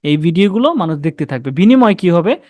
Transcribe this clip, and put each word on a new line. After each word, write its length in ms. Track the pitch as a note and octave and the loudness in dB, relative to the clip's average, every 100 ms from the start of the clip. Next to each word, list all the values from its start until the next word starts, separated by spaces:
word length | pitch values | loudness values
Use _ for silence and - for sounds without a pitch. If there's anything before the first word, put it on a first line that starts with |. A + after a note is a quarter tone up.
এই 140 | D3 D3+ | -2 0
ভিডিওগুলো 560 | E3 E3+ G3+ G3+ C#4 | 0 0 0 2 0
মানুষ 240 | D#4+ E3 D3+ | 0 -4 -4
দেখতে 280 | D#3+ D3+ | -6 -6
থাকবে। 260 | C#3+ C3 C3+ | -8 -6 -6
বিনিময়ে 440 | C3 G3+ C4 A#3 | 0 4 4 2
কি 140 | G3+ F#3 | 2 0
হবে, 300 | E3+ F3+ D4 | 0 0 -4